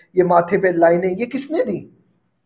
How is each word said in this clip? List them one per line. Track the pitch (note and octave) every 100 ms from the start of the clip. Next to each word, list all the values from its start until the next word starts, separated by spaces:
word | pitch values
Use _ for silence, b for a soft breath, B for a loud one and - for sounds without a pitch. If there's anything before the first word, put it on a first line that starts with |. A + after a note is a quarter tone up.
| B F3+
ये |
माथे | F3+ E3+ E3+ F#3
पे | F#3
लाइनें, | E3+ E3+ F3 F#3 F#3
ये | A#3+
किसने | C4+ - E4
दी? | B4 F#3 - _ _ _ _ _